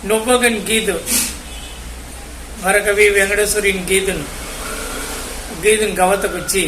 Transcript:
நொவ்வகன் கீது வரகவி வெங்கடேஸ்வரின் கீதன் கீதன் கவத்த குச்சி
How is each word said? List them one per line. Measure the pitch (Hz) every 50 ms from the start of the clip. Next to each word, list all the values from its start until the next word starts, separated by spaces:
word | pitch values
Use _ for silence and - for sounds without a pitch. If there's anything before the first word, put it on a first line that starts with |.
| - 196
நொவ்வகன் | 220 220 220 247 254 247 240 240 226 208 180
கீது | 180 220 220 185 196 175 165 - - - - - - - - - - - - - - - - - - - - - - - - - - - - - - - 220
வரகவி | 180 185 202 208 196 208 202 202 214 208 202
வெங்கடேஸ்வரின் | 202 196 196 208 202 208 202 208 208 196 196 190 190 180 185
கீதன் | 190 190 190 196 180 156 143 - - - - - - - - - - - - - - - - - - - - - - - - - - 160 170
கீதன் | 214 220 214 214 202 185 175
கவத்த | 185 185 202 196 208 185 175
குச்சி | 180 - - - 196 170